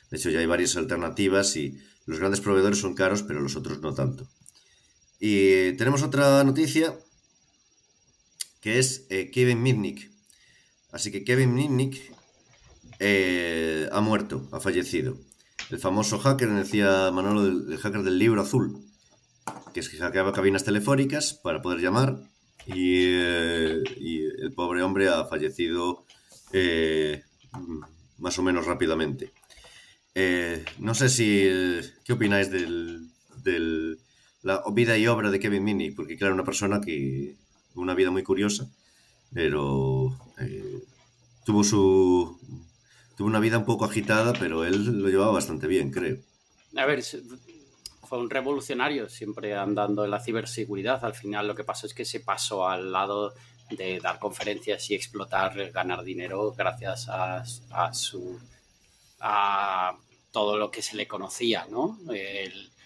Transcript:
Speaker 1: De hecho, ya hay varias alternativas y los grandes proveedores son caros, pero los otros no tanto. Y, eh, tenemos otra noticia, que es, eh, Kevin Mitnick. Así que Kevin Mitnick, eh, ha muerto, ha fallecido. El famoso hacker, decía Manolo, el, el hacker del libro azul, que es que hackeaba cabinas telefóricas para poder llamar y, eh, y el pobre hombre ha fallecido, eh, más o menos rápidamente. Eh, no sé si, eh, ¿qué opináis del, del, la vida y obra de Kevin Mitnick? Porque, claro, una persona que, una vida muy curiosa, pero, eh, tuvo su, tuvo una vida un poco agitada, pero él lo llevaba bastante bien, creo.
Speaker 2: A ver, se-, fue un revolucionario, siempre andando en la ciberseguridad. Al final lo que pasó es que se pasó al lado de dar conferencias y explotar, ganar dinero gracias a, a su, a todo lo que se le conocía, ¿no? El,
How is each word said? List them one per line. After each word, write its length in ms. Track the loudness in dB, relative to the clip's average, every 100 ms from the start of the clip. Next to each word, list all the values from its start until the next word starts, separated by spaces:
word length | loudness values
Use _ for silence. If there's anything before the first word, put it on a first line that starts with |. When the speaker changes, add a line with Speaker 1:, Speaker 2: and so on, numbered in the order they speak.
| -12
Speaker 1:
De 60 | -4
hecho, 120 | 0
ya 100 | 2
hay 60 | 2
varias 300 | 2 2 0
alternativas 800 | -2 -2 -4 0 2 4 2 -2
y 240 | -6 -8 -20 _ -10
los 140 | -2
grandes 220 | 0 0
proveedores 380 | 2 4 4 2
son 140 | -2
caros, 300 | 0 2 0
pero 180 | -2 -4
los 140 | -4 -6
otros 240 | -8 -6
no 140 | -6 -2
tanto. 320 | -4 -4 -12 _ -20 _ _ _ _ _ _ -4
Y, 280 | 0 6 8
eh, 260 | 8 6 2
tenemos 280 | 2 2
otra 400 | 2 4 6 8
noticia, 560 | 6 4 2 4 2 0 _ _ _ _ _ _ _ _ _ _ _ _ _ -14 -14 _
que 180 | 0 2
es, 300 | 2 -2 -4
eh, 220 | -4 -2
Kevin 320 | 2 4 4
Mitnick. 480 | 2 2 0 -6 -16 _ _ _ _ _ _ _ _
Así 200 | -8 -6
que 120 | -6
Kevin 320 | 2 4 4 4
Mitnick, 580 | 2 2 0 -4 -16 -20 _ _ _ _ _ -20 -20 -2
eh, 880 | 2 4 4 2 0 0 0 -2 -2
ha 100 | 0
muerto, 480 | 2 0 0 -6 -8
ha 80 | -6
fallecido. 580 | -2 0 0 -2 -4 -6 -14 -20 _ -18 -12
El 80 | -4
famoso 400 | -2 0 0 0
hacker, 300 | 2 2 2
decía 600 | 0 0 2 4 4 4
Manolo, 360 | 2 2 2 2
el, 240 | 2 -4
el 60 | -6
hacker 240 | -4 -2
del 160 | 0 4
libro 220 | 4 4
azul, 440 | 2 0 0 -4 -16 _ _ _ _ _ -14 -14 -12
que 60 | -10
es 100 | -10
que 80 | -6
hackeaba 340 | -2 0 0
cabinas 320 | 4 2 2
telefóricas 720 | 2 0 2 2 2 0 -4
para 300 | -6 -6 -4
poder 160 | -2 0
llamar 500 | 2 2 2 0 -10 _ _ _ -10
y, 380 | 0 4 4 4
eh, 760 | 4 2 0 0 0 0 0 -4 -6
y 260 | -6 -4
el 300 | -4 -6 -10
pobre 300 | -6 -4 0
hombre 240 | 0 2 2
ha 180 | 2 -2
fallecido, 800 | -4 -4 -2 -2 -2 -2 -4 _ -20 _ -20 -4
eh, 720 | 0 2 2 2 2 0 -2 -12 _ -20 -16 -10 -12 -12 -20 -20 -10
más 180 | -6 -2
o 60 |
menos 220 | 0 0 0
rápidamente. 640 | 0 0 0 -2 -4 -10 _ _ -20 -20 -20 -20 _ _
Eh, 500 | -2 2 2 0 -4 -10 -8
no 160 | -4
sé 160 | 2 2
si, 300 | 4 4 6 6
eh, 360 | 4 2 -2 -6 -12
¿qué 100 | -4
opináis 380 | 0 4 4 2
del, 580 | 0 -2 -4 -6 -10 -14 _ _ -6
del, 600 | -2 0 0 -2 -4 -8 _ _ _ _
la 180 | -4 -2 0
vida 240 | 0 2 4
y 100 | 4
obra 240 | 4 2
de 80 | 2
Kevin 240 | 0 0
Mitnick? 320 | 0 0 -4 -6
Porque, 220 | -10 -2
claro, 180 | 0 0
una 80 |
persona 380 | -2 -2 0 -2
que, 560 | -2 -4 -4 -4 -8 -12 _ _ _
una 220 | -6 -2 2
vida 160 | 2
muy 100 | 2
curiosa, 480 | 0 0 0 -2 -8 _ _ _ _ _ _
pero, 840 | -2 0 0 0 0 0 0 -2 -4 -14 -10
eh, 460 | -10 -8 -10 -12 -14 _ _ _ _ _ 2
tuvo 180 | 4
su, 760 | 4 6 6 6 6 4 2 -6 -18 -18 -18 _ _ _ _ -4
tuvo 120 | 0
una 120 | 2
vida 180 | 2 2
un 80 | 0
poco 200 | 0 0
agitada, 480 | -2 0 2 2
pero 320 | 0 -2 -2 0
él 360 | 2 2 0
lo 80 | 2
llevaba 220 | 4 4
bastante 340 | 2 0 -4 0
bien, 240 | 0 0
creo. 300 | -4 -4 -6 _ _ _ _ _ -2
Speaker 2:
A 100 | 0
ver, 160 | 0
se-, 220 | -4 -12 -14 -20 -20 -20 _ _ -20 _
fue 160 | -10 -6
un 100 | -2
revolucionario, 800 | -2 -2 -4 -4 -2 -2 -2 -6
siempre 480 | -10 -10 -8 -6 -4
andando 480 | -2 0 0 0
en 80 | -2
la 80 | -2
ciberseguridad. 840 | -4 -6 -4 -8 -6 -6 -2 -2 -4
Al 80 |
final 340 | -8 -8 -6 -6
lo 80 | -6
que 80 |
pasó 240 | -8 -8 -10
es 60 |
que 100 | -10
se 160 | -10 -8
pasó 480 | -6 -4 -4 -2 -2
al 240 | -2 -4
lado 420 | -2 -2 -2 -4 -8 -20 _ -16
de 320 | -10 -6 -4
dar 180 | -4 -4
conferencias 720 | -6 -6 -6 -6 -4 -6 -4
y 60 | -6
explotar, 760 | -6 -10 -4 -2 -2 -4 -8
ganar 320 | -6 -4 -6
dinero 500 | -8 -10 -8 -4 -4 -2
gracias 500 | -4 -4 -8 -8 -6
a, 340 | -6 -4 -6 -10 -16 -10
a 240 | -4 -2
su, 440 | -2 -8 -8 -12 -14 -18 -20 _ _ _ _ _ -8
a 760 | -2 2 2 2 0 0 -2 -4 _ _ _
todo 260 | -2 0 0
lo 140 | -2
que 100 | -4
se 160 | -8 -8
le 100 | -8
conocía, 600 | -8 -10 -4 0 0 -2
¿no? 260 | -4 -4 -6 -10
El, 600 | -10 -8 -8 -10 -12 -20 _